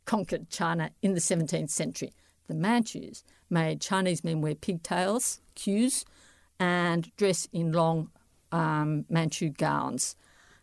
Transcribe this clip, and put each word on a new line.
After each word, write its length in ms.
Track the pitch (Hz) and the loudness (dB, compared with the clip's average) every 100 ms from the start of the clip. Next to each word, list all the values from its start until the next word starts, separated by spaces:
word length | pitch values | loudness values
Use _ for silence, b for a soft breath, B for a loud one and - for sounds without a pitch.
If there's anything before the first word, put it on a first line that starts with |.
conquered 440 | - 208 180 156 165 | -2 -2 0 -6 -6
China 420 | - 170 170 160 - | -2 0 0 -2 0
in 120 | 196 | 0
the 60 | 180 | 2
seventeenth 500 | - 175 160 160 156 | 2 2 2 -2 -2
century. 420 | - 160 - - b b b - | -2 -4 -4 -10 b b b -8
The 80 | |
Manchus 680 | 156 190 240 226 - 85 - b b b | -2 2 2 0 -6 -12 -16 b b b
made 320 | 170 160 151 | 0 2 -2
Chinese 420 | - 190 185 165 | -2 0 2 0
men 200 | 170 160 | -2 -2
wear 120 | 151 | -2
pigtails, 840 | 151 - 170 - 175 185 233 - - _ | -2 -4 -6 -2 0 0 0 -2 -4 _
queues, 500 | - 208 202 254 - - b b b b - | -8 -2 2 2 0 -6 b b b b -2
and 500 | 180 175 175 170 165 - | 0 2 2 0 -2 0
dress 320 | 202 170 - | 2 2 -2
in 180 | 175 165 | -2 0
long, 380 | 165 165 160 - - _ _ _ | 2 2 2 -2 -12 _ _ _
um, 540 | 165 156 151 151 151 - | 0 2 2 2 0 2
Manchu 400 | 165 160 - 160 | 2 2 0 -4
gowns. 640 | 147 151 143 135 - - - b b b b | 0 0 0 -2 -2 -4 -6 b b b b